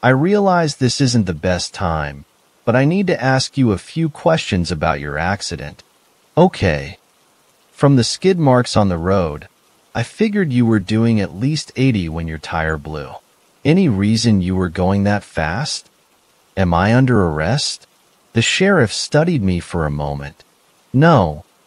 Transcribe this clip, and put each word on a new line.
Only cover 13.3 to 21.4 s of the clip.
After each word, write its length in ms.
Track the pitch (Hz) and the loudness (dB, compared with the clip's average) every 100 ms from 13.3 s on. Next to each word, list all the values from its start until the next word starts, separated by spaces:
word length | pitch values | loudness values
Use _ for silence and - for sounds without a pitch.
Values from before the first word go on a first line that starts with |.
| _ _ _ | _ _ _
Any 240 | - 170 185 | 0 2 4
reason 540 | 98 101 113 117 104 | 2 2 2 2 2
you 120 | 90 | 2
were 140 | 92 90 | 0 -2
going 360 | 85 90 98 | 0 0 2
that 200 | 101 101 | 0 -2
fast? 680 | - - 78 90 151 - - _ _ _ _ _ _ - | -4 -6 -4 -4 -6 -8 -14 _ _ _ _ _ _ -2
Am 160 | 92 | 0
I 200 | 85 98 | 2 4
under 280 | 120 131 117 | 4 4 2
arrest? 640 | 90 76 78 135 - - _ _ _ _ _ | 2 0 -2 -2 -4 -8 _ _ _ _ _
The 80 | - | -2
sheriff 500 | 117 - 190 190 113 | -2 0 2 2 2
studied 500 | - - 147 165 160 | -2 -2 0 0 0
me 180 | 95 90 | 0 -2
for 260 | - 87 78 | -4 -4 -4
a 40 | |
moment. 540 | 73 73 71 71 78 _ _ _ _ _ | -4 -6 -6 -10 -16 _ _ _ _ _
No, 520 | 127 160 151 90 76 | 2 4 4 2 -2